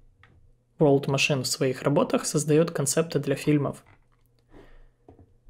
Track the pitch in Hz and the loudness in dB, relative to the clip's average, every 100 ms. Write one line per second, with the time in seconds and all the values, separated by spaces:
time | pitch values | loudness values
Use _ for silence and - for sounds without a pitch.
0 | _ _ - _ _ _ _ - 156 139 | _ _ -20 _ _ _ _ 0 4 4
1 | 139 135 - 143 123 - 135 127 151 143 | 2 -2 0 -2 -4 -2 -2 -2 0 0
2 | - - - 160 147 151 165 - 139 - | 0 -2 -2 -4 2 2 2 0 -2 -2
3 | 165 151 139 135 - 147 135 135 - _ | -2 -2 -2 -4 0 0 0 -6 -16 _
4 | _ _ _ _ _ - - - - _ | _ _ _ _ _ -20 -20 -20 -20 _
5 | _ - - _ - | _ -20 -20 _ -20